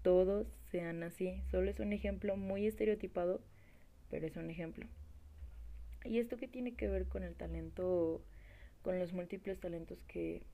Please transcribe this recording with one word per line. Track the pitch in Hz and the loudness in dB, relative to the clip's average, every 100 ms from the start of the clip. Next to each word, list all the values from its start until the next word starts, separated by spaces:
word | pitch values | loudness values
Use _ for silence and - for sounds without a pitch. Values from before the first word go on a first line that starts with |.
todos | 185 180 185 202 220 - - | 10 10 8 4 0 -6 -4
sean | 180 170 165 | -2 -2 -2
así, | 170 - 185 185 - | -4 -2 -2 0 2
solo | 185 190 | 4 4
es | 202 | 2
un | 208 | 0
ejemplo | 202 202 196 202 196 | 2 0 0 0 0
muy | 190 196 214 | 0 2 2
estereotipado, | 214 214 208 185 - 175 190 - - - - - - - | 4 4 4 0 2 2 2 -2 -20 -20 -20 -20 -20 -6
pero | 147 156 | -4 -2
es | 165 | -4
un | 165 | -6
ejemplo. | 165 165 - - - - - - - - - - - - - 233 | -4 -6 -8 -12 -12 -14 -14 -16 -12 -12 -10 -10 -10 -10 -8 0
¿Y | 226 | 2
esto | 233 240 | 2 -2
qué | 262 | -6
tiene | 254 247 240 | -4 -4 -2
que | 208 | 0
ver | 190 185 | 2 0
con | 190 | -2
el | 180 170 | -4 -6
talento, | 170 165 165 - 180 180 165 165 - - - - - - | -4 -4 -4 -2 4 4 4 0 -6 -16 -16 -16 -18 -6
con | - 185 | -2 0
los | 175 | 0
múltiples | 180 175 196 196 185 | -2 -4 -4 -4 -4
talentos | 180 170 165 175 - | -4 -6 -8 -12 -8
que | 175 165 170 - | -2 -2 -2 -8